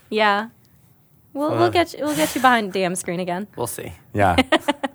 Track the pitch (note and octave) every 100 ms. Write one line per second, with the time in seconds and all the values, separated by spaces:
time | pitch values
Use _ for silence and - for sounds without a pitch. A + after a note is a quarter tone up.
0 | - G#3+ G#3+ G3+ A3 _ _ _ _ _
1 | _ _ _ C#4 D4 D#4+ F4 F4 E4+ -
2 | C#4+ D4+ D4+ C#4+ B3 A#3+ G3+ F#3+ F3+ F3+
3 | - F3 F3 F3 G#3 - A#2 - - -
4 | - G#2 G2 F2 B3+ - - - C4+